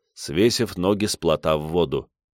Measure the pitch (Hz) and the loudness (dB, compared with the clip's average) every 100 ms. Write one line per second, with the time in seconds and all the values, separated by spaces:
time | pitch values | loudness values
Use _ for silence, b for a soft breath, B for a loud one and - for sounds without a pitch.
0 | _ - - 73 117 - 110 87 90 104 | _ -16 -4 2 2 2 -4 -2 0 0
1 | 104 - 85 76 80 78 78 85 80 65 | -2 -2 0 0 0 -2 0 0 0 -2
2 | - _ _ | -8 _ _